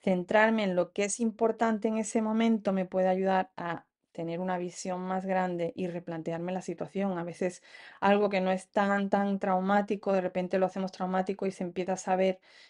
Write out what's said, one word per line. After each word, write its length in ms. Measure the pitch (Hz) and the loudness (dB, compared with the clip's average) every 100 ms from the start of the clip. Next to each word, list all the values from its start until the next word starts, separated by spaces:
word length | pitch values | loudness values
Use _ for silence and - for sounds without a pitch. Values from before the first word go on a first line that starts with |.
Centrarme 600 | - 185 180 214 220 226 | 0 0 2 4 6 4
en 100 | 202 | 2
lo 180 | 180 175 | 2 0
que 120 | - | 0
es 160 | 202 - | -2 0
importante 680 | 226 202 226 220 226 220 220 | -2 2 0 2 0 2 0
en 120 | 220 | -2
ese 240 | 214 233 | -2 0
momento 500 | 220 220 226 220 202 | 0 2 4 2 2
me 140 | 190 185 | 0 0
puede 220 | 185 185 | 0 2
ayudar 440 | 185 190 190 185 - | 2 2 2 0 -6
a 300 | 175 165 - _ _ | -8 -8 -12 _ _
tener 280 | - 165 170 | -10 -6 -4
una 180 | 185 180 | -4 -4
visión 440 | 180 - 185 180 | -6 -8 -8 -6
más 240 | 185 190 190 | -4 -4 0
grande 460 | 185 185 175 170 - | 0 0 -2 -4 -4
y 100 | 185 | -6
replantearme 640 | 170 170 165 160 165 170 | -6 -8 -8 -6 -4 -4
la 100 | 185 | -6
situación. 560 | 175 170 160 196 196 180 | -6 -8 -6 -2 -2 -2
A 40 | |
veces 400 | 175 165 180 180 - - - - | -6 -4 -6 -6 -14 -20 -20 -2
algo 300 | 196 202 208 | 4 4 4
que 100 | 196 | 2
no 100 | 185 | 0
es 180 | 185 - | 0 -2
tan, 420 | - 202 202 196 | 0 2 2 0
tan 280 | 196 202 196 | 0 0 0
traumático, 760 | 202 185 185 202 202 202 208 | 0 0 2 2 2 -2 0
de 80 | 196 | 0
repente 360 | 180 185 180 190 | 0 -2 -2 0
lo 80 | 185 | 0
hacemos 240 | 190 190 | 0 -6
traumático 560 | - 185 185 185 196 196 | -4 -2 0 -2 -2 -4
y 60 | |
se 120 | 190 | -4
empieza 280 | 180 175 185 | -6 -4 -4
a 60 | 185 | -4
saber 420 | - 185 190 185 _ - - | 0 2 2 0 _ -20 -20